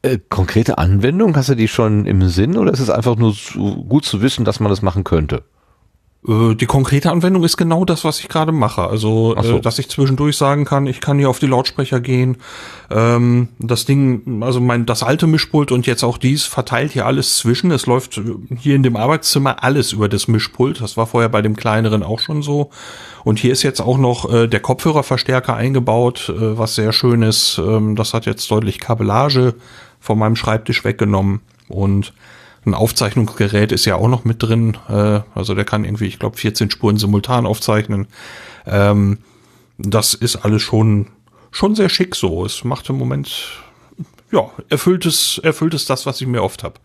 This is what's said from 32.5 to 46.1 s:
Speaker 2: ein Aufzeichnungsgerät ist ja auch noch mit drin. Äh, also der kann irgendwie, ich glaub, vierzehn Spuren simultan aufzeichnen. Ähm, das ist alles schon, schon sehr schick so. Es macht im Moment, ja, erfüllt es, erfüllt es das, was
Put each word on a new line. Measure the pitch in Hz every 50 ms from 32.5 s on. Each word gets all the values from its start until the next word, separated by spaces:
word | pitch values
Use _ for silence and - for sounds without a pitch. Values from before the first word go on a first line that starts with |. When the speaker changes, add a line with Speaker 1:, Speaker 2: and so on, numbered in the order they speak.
| - _ _
Speaker 2:
ein | 110 92
Aufzeichnungsgerät | - 131 113 - - 120 101 - 123 110 107 - - 107 98 107 104 104 107
ist | - - -
ja | 113 95
auch | 87 101 120
noch | 127 117 -
mit | 113 113 113
drin. | 120 110 113 117 113 113 110 - - -
Äh, | 110 104 104 107 104 104 104 - -
also | 104 95 95 95
der | 98 101
kann | - - 107 -
irgendwie, | 90 107 110 107
ich | 95 - -
glaub, | - 104 -
vierzehn | - - 107 107 - 110 101
Spuren | - - - 104 107 107
simultan | 107 101 104 101 101 - 127 123 117
aufzeichnen. | - 110 - - - 107 107 107 - 104 98 95 _ _ - - - - - - - - - -
Ähm, | - 107 101 101 101 104 104 101 98 101 - - _ _ _ _ _ _ _ _ _ _ -
das | - 101 98 110 101 -
ist | - - - 117 -
alles | - - 107 107 104
schon, | - - - 107 107 110 104 101 104 - _ _ _ _ _ _ - _
schon | - - - 202 214
sehr | 214 196 180
schick | - - 185 185 -
so. | - - 92 80 87 92
Es | 104 - - -
macht | 120 131 - - -
im | 139 135
Moment, | 127 123 135 143 135 - - - - - - - - - _ _ _ _ _ - 165 _ _ _ _ _
ja, | - 170 - - - - - _
erfüllt | - 131 - 175 185 175 -
es, | 170 147 - - - - -
erfüllt | - 160 151 - 160 165
es | 160 143 -
das, | - 135 - -
was | 143